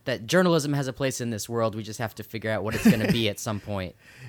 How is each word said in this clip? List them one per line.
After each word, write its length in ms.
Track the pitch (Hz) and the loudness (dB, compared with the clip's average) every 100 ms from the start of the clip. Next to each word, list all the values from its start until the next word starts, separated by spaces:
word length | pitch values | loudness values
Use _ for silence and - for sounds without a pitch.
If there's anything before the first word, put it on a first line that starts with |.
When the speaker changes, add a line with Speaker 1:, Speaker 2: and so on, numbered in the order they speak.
| - | -6
Speaker 1:
that 200 | 113 113 | -6 0
journalism 480 | 180 185 165 143 | 4 6 4 2
has 140 | 143 131 | 0 -2
a 60 | |
place 280 | - 135 - | -2 -2 -2
in 80 | 120 | -4
this 180 | 107 - | -4 -4
world. 280 | 117 113 107 | 0 0 -2
We 80 | |
just 160 | 104 107 | -8 -6
have 160 | 113 - | -8 -8
to 80 | |
figure 260 | 104 110 113 | -10 -6 -4
out 140 | 107 | -2
what 100 | 101 | -2
it's 160 | 104 233 | 2 6
gonna 220 | 117 117 | 6 4
be 180 | 131 107 | 2 0
at 100 | 98 | -2
some 200 | 123 104 | -4 -6
point. 360 | - 101 92 - | -4 -6 -6 -10
Speaker 2:
<laughs> 60 | - - | -20 -20